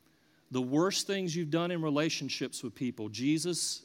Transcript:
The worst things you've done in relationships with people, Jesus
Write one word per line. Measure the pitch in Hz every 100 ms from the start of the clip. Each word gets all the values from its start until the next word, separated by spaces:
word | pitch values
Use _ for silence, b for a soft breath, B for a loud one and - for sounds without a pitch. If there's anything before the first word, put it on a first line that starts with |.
| b b b b b
The | 127
worst | 127 147 185 190 -
things | 196 185 160
you've | 156
done | 160 175
in | 175
relationships | 156 147 160 - 135 - 127 -
with | 120
people, | - 127 117 107
Jesus | 107 135 160 170 165 - -